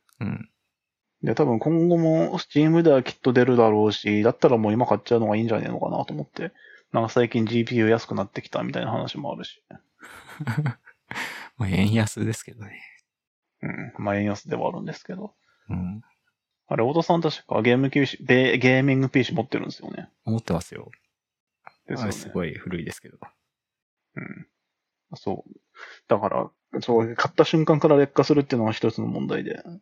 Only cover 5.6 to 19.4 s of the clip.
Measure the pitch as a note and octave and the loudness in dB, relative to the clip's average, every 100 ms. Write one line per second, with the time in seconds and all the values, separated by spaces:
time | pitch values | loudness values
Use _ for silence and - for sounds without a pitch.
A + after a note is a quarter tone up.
5.6 | A#2 A#2 - - - D3+ C#3 - - _ | -2 -4 -4 -4 -6 -8 -10 -10 -12 _
6.6 | - - _ B2 A2+ B2+ A#2 B2 A2 A#2+ | -20 -20 _ -2 0 0 2 0 0 0
7.6 | A2+ A#2+ A2 A2+ - G#2+ G2+ - - - | 0 2 2 2 0 -6 -6 -8 -8 -8
8.6 | B2 C#3 A#2 A#2+ - - - - - - | -6 -6 -4 -6 -6 -8 -10 -10 -14 -18
9.6 | _ - _ _ - - - - C#3+ A2+ | _ -20 _ _ -20 -20 -20 -12 -6 -4
10.6 | D3+ - _ _ - - - - - - | -4 -6 _ _ -14 -10 -10 -12 -16 -8
11.6 | G2 F#2 G#2 A2+ G#2 - G#2+ G#2 - A2+ | -2 0 2 2 0 -2 -4 -4 -10 -18
12.6 | G2+ - - - _ _ _ _ _ - | -20 -20 -20 -20 _ _ _ _ _ -14
13.6 | - - - - G#2 G2+ G#2 G2+ - A#2+ | -12 -10 -14 -8 -2 0 0 -4 -6 -4
14.6 | - F#3 - D#3 - F#3 G#3 _ _ _ | -4 -6 -10 -12 -14 -14 -14 _ _ _
15.6 | - F#2 F2+ G#2+ - _ _ _ _ _ | -10 -8 -6 -10 -16 _ _ _ _ _
16.6 | - - A#2 D#3+ E3 E3+ D#3+ - - A2 | -8 -2 0 0 0 0 0 -4 -4 0
17.6 | A#2 B2 C3+ C#3+ C3 - B2+ B2+ C3 A#2+ | 2 4 2 2 0 -2 2 4 4 4
18.6 | B2+ C3 C#3 C3 C3 C3+ A#2+ - | 4 4 4 2 2 2 0 -2